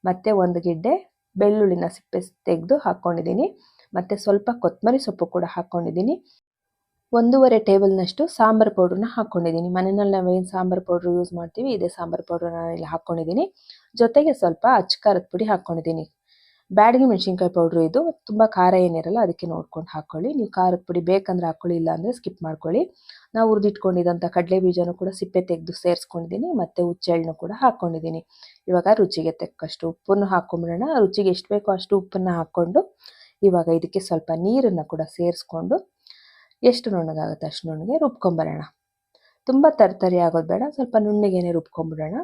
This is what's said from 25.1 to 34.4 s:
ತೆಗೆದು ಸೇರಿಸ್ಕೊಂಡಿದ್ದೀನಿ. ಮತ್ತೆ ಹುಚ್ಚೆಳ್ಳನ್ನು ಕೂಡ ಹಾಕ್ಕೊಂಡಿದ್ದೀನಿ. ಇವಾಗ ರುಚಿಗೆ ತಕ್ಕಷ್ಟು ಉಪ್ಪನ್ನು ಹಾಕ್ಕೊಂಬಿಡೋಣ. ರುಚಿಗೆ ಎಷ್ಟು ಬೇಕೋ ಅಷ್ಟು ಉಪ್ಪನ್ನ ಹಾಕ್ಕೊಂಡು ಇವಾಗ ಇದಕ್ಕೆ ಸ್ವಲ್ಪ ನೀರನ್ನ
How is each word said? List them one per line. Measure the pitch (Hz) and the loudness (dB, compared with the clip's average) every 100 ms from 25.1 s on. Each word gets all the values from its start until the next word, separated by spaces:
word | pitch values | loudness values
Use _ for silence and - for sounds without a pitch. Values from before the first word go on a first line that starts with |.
| - 185 185 | -6 -4 -2
ತೆಗೆದು | 180 165 160 | -2 -6 -6
ಸೇರಿಸ್ಕೊಂಡಿದ್ದೀನಿ. | 175 175 170 - 175 170 196 320 | -4 -2 -2 -4 -10 -8 -6 -4
ಮತ್ತೆ | 294 165 - | -2 -4 -2
ಹುಚ್ಚೆಳ್ಳನ್ನು | 175 175 - 170 165 160 | -2 -2 -2 -2 -2 -8
ಕೂಡ | 175 220 | -10 0
ಹಾಕ್ಕೊಂಡಿದ್ದೀನಿ. | 262 240 175 165 160 165 - _ - _ - | 0 0 -6 -6 -8 -10 -12 _ -20 _ 0
ಇವಾಗ | 180 185 220 | 0 4 4
ರುಚಿಗೆ | 190 - 160 | 2 0 -6
ತಕ್ಕಷ್ಟು | 160 170 _ 156 - 165 | -6 -12 _ -16 -10 -10
ಉಪ್ಪನ್ನು | 165 - 196 196 | -10 -2 0 2
ಹಾಕ್ಕೊಂಬಿಡೋಣ. | 185 170 170 170 170 262 294 | -2 -2 -6 -6 -6 -2 2
ರುಚಿಗೆ | 196 196 196 | 2 2 0
ಎಷ್ಟು | 185 - | 0 -2
ಬೇಕೋ | 208 208 | -4 0
ಅಷ್ಟು | 190 - 202 | -4 0 -2
ಉಪ್ಪನ್ನ | 190 190 185 | -2 -4 -2
ಹಾಕ್ಕೊಂಡು | 170 165 - 170 226 - _ - _ - _ | -2 -4 -2 2 2 0 _ -20 _ -20 _
ಇವಾಗ | 202 180 165 165 | 2 2 2 0
ಇದಕ್ಕೆ | 170 196 | 0 -6
ಸ್ವಲ್ಪ | 185 165 - | -4 -6 -4
ನೀರನ್ನ | 165 | -4